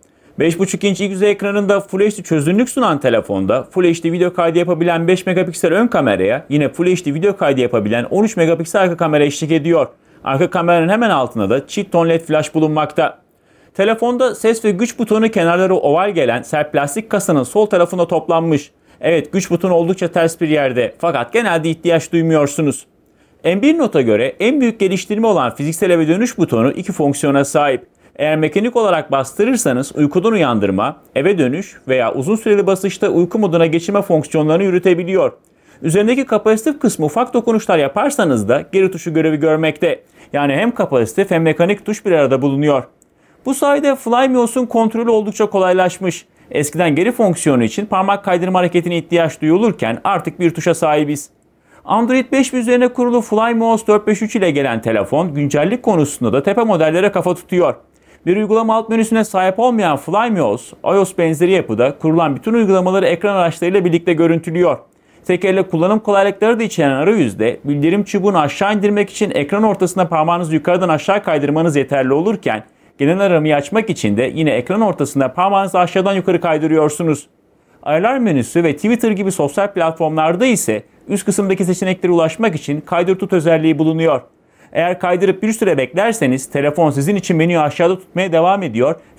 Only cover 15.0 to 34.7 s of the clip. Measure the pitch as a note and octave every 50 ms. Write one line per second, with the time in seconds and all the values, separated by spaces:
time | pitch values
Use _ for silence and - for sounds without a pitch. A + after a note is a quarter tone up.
15 | A3+ - G#3+ A3 A3+ A3 A3 G3+ E3 E3+ E3+ F3+ F#3+ F#3 F#3 E3+ - D3 D3 E3+
16 | G3 G#3 G3 E3 C3+ A#2 A#2 B2 - - D#3 D3+ D3+ D3+ - C#3+ C#3+ C#3+ - A3
17 | G#3+ - - G3 - - E3 C#3 B2 B2 - G#3 G#3+ G#3 G#3 F3 E3+ E3+ F#3+ F3+
18 | E3+ E3+ F3+ D#3 E3 - E3 E3 E3 E3 D#3 C#3+ - - _ _ _ _ _ -
19 | - D#3 E3+ D#3 - - - G3 F#3 - F3 E3+ - F#3 F3 E3+ E3+ E3+ F#3+ -
20 | F#3 E3 - F3+ E3 E3 E3 - F3 D3+ D#3 D3+ C#3 C3 A#2+ B2 A#2 G2+ - -
21 | E3 E3+ D3+ B2 A#2+ - - A#3 A#3 G3 E3+ E3 D#3 E3 D#3+ - - E3+ E3 D#3
22 | - - - E3+ E3 E3 D#3+ D3+ C#3+ C#3 - - D#3 C#3+ B2 - - _ _ _
23 | _ _ _ _ _ _ _ _ - E3 F#3 G3+ B3 D4+ D#4+ E4 C4+ - - D3+
24 | B2 A2+ G#2+ G#2 B2 C3+ - - F#3+ A#3+ D4+ C#4+ B3+ A3+ A3+ - G3 F#3 G3 F#3
25 | - - G#3 G#3+ A3+ A3 G3 D#3 B2+ A#2 - - C#3+ D#3+ D#3+ - G3+ F3+ F3 E3
26 | D#3+ D3+ E3+ G3 B3 A#3+ - - E3 - - A2+ A2+ C#3+ - - F3+ - F3 -
27 | D#3 C#3+ C#3 - - C#3+ C3+ C#3 C#3 - - D3+ D3 C#3+ C3 A#2+ - - _ _
28 | _ _ - - C#3+ D#3 D#3 D#3 D#3 D3+ - G3 G#3+ A#3+ A#3 A#3 A3 G3 F3 D#3
29 | - - C#3 C#3 B2+ - - - G#3 B3+ C4+ A3 - C#3+ B2 B2 C#3 - - -
30 | D3 C#3+ - F#3 F3+ A3+ A3 F#3+ D#3 B2+ A#2 G#2 G2+ G2 F#2+ F#2+ A2 C3+ D#3 -
31 | _ _ - C3 C#3+ F#3+ G#3 E3+ C3+ B2 C#3 F3+ G3 - - - - C3 C3 B2+
32 | A#2 A2 - C#3 C3 E3+ A3+ G#3+ - A3 G3+ G3+ G3 F#3+ G3 F#3 - G3 - -
33 | G#3 G3 - E3 F3 E3+ - A3 G#3+ F3+ D#3+ E3 E3 D#3+ D#3 E3+ E3 - G3+ G3+
34 | G3 - F3 D3 - - - D#3+ D3+ D3+ D#3 F3+ G3+ F#3+